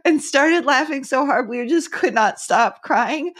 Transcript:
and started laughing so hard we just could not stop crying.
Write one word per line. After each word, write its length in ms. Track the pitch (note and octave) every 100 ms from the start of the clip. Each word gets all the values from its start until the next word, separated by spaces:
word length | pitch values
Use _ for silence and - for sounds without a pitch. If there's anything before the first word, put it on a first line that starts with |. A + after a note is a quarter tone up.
and 180 | F4+ D#4
started 420 | - C#4 D4+ F4
laughing 380 | B3+ C4+ D4+ C#4
so 220 | - C4 C#4+
hard 220 | A#3 G#3+
we 180 | A#3+ A#3
just 240 | E4 -
could 240 | - -
not 240 | A3 G#3 -
stop 440 | - F3+ A3+ -
crying. 500 | - A3+ A#3+ D4+ E4+